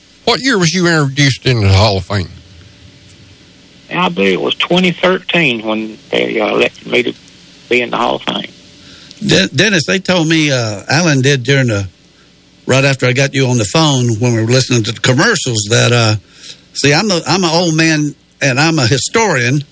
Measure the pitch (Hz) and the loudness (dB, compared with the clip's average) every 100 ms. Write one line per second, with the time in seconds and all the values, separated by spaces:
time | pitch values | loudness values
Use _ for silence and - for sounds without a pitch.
0 | _ _ - 233 262 208 165 180 170 160 | _ _ -4 -2 0 0 0 2 2 2
1 | 139 135 139 120 135 120 98 95 107 95 | 0 2 0 0 -2 2 4 4 4 0
2 | - 101 87 - - - - - - - | -4 -6 -6 -12 -20 -20 -20 -20 -20 -20
3 | - - - - - - - - - 170 | -20 -20 -20 -20 -20 -20 -20 -20 -8 -2
4 | 180 175 196 175 143 - - 175 185 170 | -2 0 0 0 -2 -2 0 0 0 0
5 | 180 185 - 175 151 117 110 110 110 104 | 0 -2 -2 -2 0 -2 -4 -4 -6 -12
6 | - 120 120 113 104 110 123 - 117 123 | -6 -4 -2 -2 -2 0 -2 -4 -6 -4
7 | 120 - - - - - - 120 117 107 | -4 -8 -16 -20 -20 -14 -4 -2 -2 -2
8 | 123 135 - 202 - - - - - - | -2 -4 -6 -8 -8 -16 -20 -20 -20 -20
9 | - - 139 170 190 131 214 190 - 185 | -20 -8 0 0 0 0 0 0 -2 -4
10 | 185 180 160 160 147 127 113 101 - 143 | 0 0 0 0 0 -2 -4 -6 -2 0
11 | 175 139 131 139 120 139 127 101 95 - | 2 2 2 0 0 0 2 -2 -4 -10
12 | _ _ - _ _ _ - 127 139 131 | _ _ -20 _ _ _ -2 2 2 0
13 | 127 127 139 131 127 123 104 165 156 131 | 0 0 0 0 0 0 0 2 2 2
14 | 120 104 123 113 110 127 131 123 107 104 | 0 0 0 0 2 2 2 0 -2 -4
15 | - 127 220 196 135 110 101 120 117 120 | 0 2 2 0 -2 -4 0 0 2 2
16 | 113 104 - - - - _ - 139 151 | 2 -2 -6 -20 -20 -20 _ -2 0 2
17 | 214 170 - 185 170 165 175 156 160 156 | 0 -2 -2 0 0 0 0 2 2 0
18 | 147 - _ - 139 127 160 156 113 135 | -2 -6 _ -4 -2 2 2 2 2 0
19 | - 226 214 135 120 143 - | 0 0 2 0 0 -2 -4